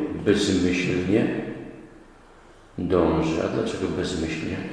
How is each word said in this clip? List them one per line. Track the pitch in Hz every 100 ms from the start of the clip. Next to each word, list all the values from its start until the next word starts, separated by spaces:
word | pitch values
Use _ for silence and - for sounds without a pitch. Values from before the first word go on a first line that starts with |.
| - -
bezmyślnie | 107 98 98 95 90 90 90 90 90 110 - - - - - - - - - - - - - - - -
dąży. | 87 90 82 80 80 82
A | 95
dlaczego | - - - 90
bezmyślnie? | 85 80 80 80 80 - - -